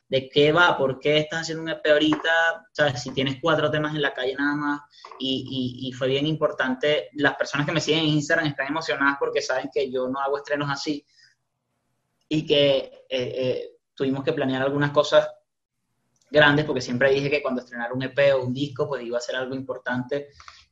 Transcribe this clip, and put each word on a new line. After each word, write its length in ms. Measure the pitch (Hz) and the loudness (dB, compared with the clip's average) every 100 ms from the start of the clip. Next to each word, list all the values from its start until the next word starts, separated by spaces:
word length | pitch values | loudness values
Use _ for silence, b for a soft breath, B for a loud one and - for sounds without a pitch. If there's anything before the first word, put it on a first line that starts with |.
| - | -2
¿de 220 | 135 131 | -2 0
qué 220 | 147 147 | 4 4
va? 260 | 160 120 - | 6 4 4
¿Por 220 | 135 131 | 0 0
qué 180 | 147 151 | 2 2
estás 220 | 151 165 | 0 -4
haciendo 220 | 160 160 | -6 -6
un 60 | 160 | -6
E 60 | 156 | -2
P 140 | 151 | 2
ahorita? 400 | 151 156 151 165 165 165 165 | 4 4 2 2 2 2 -2
O 140 | - - | -6 0
sea, 200 | 147 127 | 0 0
si 140 | 139 | -6
tienes 260 | 135 135 135 | -4 -4 -2
cuatro 300 | 165 151 147 | 0 2 2
temas 240 | 151 151 151 | 0 -2 -2
en 60 | |
la 120 | 139 | -4
calle 220 | 131 131 135 | -2 -4 -2
nada 180 | 143 147 | -2 -2
más, 260 | 147 147 - B B - | -2 -4 -8 B B -8
y, 640 | 131 131 127 135 123 123 | -6 -4 -6 -6 -6 -6
y, 60 | 131 | -10
y 40 | |
fue 160 | 123 131 | -4 -2
bien 180 | 135 151 | 0 0
importante, 800 | 151 147 - 131 127 147 151 - | 0 -2 -2 -4 -2 0 0 -2
las 220 | 147 143 - | 0 0 0
personas 300 | - 139 147 | -4 -2 -2
que 60 | |
me 80 | 160 | -2
siguen 220 | 143 156 | 0 2
en 80 | 156 | 2
Instagram 380 | 151 143 165 151 | 0 2 0 0
están 200 | 143 139 | -2 -4
emocionadas 480 | 160 156 139 139 143 | -4 -4 0 0 0
porque 240 | 160 143 | -2 -2
saben 280 | - 131 139 | -2 -2 -2
que 160 | 147 135 | -4 -2
yo 200 | 127 127 | -2 -4
no 100 | 135 | -2
hago 180 | 139 143 | -2 -4
estrenos 320 | - 147 143 | -4 -4 -2
así, 360 | 139 160 143 - b b b _ _ _ _ _ _ _ _ - | -4 -4 -6 -8 b b b _ _ _ _ _ _ _ _ -4
y 180 | 156 156 | -2 2
que, 460 | 143 143 135 - - - | 4 4 4 -2 -14 -8
eh, 0 | |
eh, 600 | 131 123 - 127 - 110 - _ - | -6 -4 -2 -2 0 -2 -4 _ -4
tuvimos 300 | 135 139 135 | -2 0 -2
que 80 | |
planear 280 | 147 131 131 | 0 0 0
algunas 300 | 135 143 143 | 0 2 2
cosas 340 | 143 - 151 - - _ _ _ _ _ _ _ _ _ | 2 4 6 4 -2 _ _ _ _ _ _ _ _ _
grandes, 360 | 151 147 143 147 | 6 6 6 2
porque 160 | 131 | -2
siempre 300 | 123 123 135 | -2 2 4
dije 180 | 139 139 | 4 2
que 120 | 147 | -2
cuando 200 | 135 123 | -2 -4
estrenara 320 | - 120 120 | -6 -10 -6
un 100 | 127 | -4
E 60 | 131 | -4
P 240 | 131 139 | 2 4
o 100 | 135 | 4
un 100 | 123 | 0
disco, 360 | 127 143 - 143 | -4 -4 -4 -4
pues 160 | 131 117 | -6 -4
iba 120 | 117 | -6
a 40 | |
ser 160 | 123 131 | -4 -6
algo 180 | 127 135 | -4 -6
importante, 720 | 135 127 - 123 - 143 143 B B B B | -8 -8 -6 -6 -4 -6 -6 B B B B